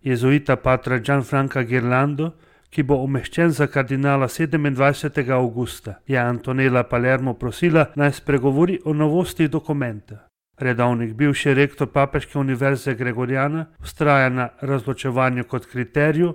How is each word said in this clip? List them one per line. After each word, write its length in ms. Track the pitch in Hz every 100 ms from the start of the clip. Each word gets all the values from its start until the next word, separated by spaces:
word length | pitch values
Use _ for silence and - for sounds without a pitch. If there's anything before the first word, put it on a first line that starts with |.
Jezuita 520 | 139 123 127 143 - 131
patra 420 | 131 127 - 127
Gianfranca 640 | 110 139 123 139 135 131
Ghirlando, 680 | 113 127 120 127 143 143 160 160 _ _ _
ki 140 | -
bo 160 | 135 143
umeščen 480 | 135 135 - - 170
za 160 | 151 139
kardinala 600 | 143 127 135 139 139 127
sedemindvajsetega 1040 | - 165 156 147 131 139 139 147 147 123 131
avgusta, 600 | 123 117 120 - - 98 -
je 100 | 131
Antonella 640 | 120 120 135 131 135 123
Palermo 500 | 120 120 123 135 131
prosila, 520 | 117 123 - 175 160 147 -
naj 160 | 143 139
spregovori 580 | - 139 135 139 180 190 156
o 80 |
novosti 540 | 151 151 165 175 - 160
dokumenta. 760 | 156 - 147 123 107 - 104 _ _ _ _
Redovnik, 540 | 127 117 120 120 117
bivši 400 | 110 147 139 147
rektor 340 | 131 139 - 143
Papeške 500 | 139 139 147 - 143
univerze 540 | 135 127 135 135 135 117
Gregoriana, 680 | 123 117 123 135 139 160 160 _
vztraja 480 | - - 147 139 131
na 200 | 127 123 _
razločevanju 800 | 135 139 127 127 135 123 131 123
kot 220 | 117 127 -
kriteriju 680 | 127 123 151 151 156 175